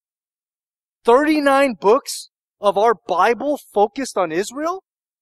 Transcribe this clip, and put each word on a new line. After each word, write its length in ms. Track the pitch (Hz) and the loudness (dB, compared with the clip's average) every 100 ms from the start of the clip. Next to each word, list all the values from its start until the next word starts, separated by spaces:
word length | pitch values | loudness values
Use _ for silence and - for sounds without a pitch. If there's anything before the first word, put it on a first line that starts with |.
| _ _ _ _ _ _ _ _ _ _ | _ _ _ _ _ _ _ _ _ _
thirty-nine 680 | 233 254 302 302 277 269 277 | 2 4 4 0 2 2 0
books 560 | 202 196 269 - - - _ _ - | 0 2 0 -2 -14 -16 _ _ -4
of 180 | 202 196 | -2 2
our 160 | 226 | 0
Bible 640 | 202 - 180 208 214 285 269 | 0 -4 0 2 0 -4 -6
focused 580 | - 208 208 - 254 208 | -4 -2 -2 -2 -8 -4
on 140 | 170 | -4
Israel? 540 | 160 208 254 320 381 _ _ _ _ | -4 -6 -8 -8 -8 _ _ _ _